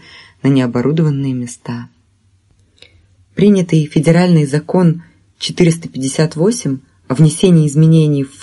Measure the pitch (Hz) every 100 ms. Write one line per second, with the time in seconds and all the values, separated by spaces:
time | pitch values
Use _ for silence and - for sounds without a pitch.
0 | - - - _ 135 135 127 123 127 160
1 | 156 139 135 127 120 - - 120 120 _
2 | _ _ _ _ _ _ _ _ - _
3 | _ _ _ - 202 196 180 160 147 165
4 | 156 170 180 165 143 151 - 185 175 165
5 | - _ _ _ - 165 175 165 - -
6 | 135 - 156 151 190 240 147 135 - _
7 | - 135 156 - 190 165 151 143 160 160
8 | 151 143 139 -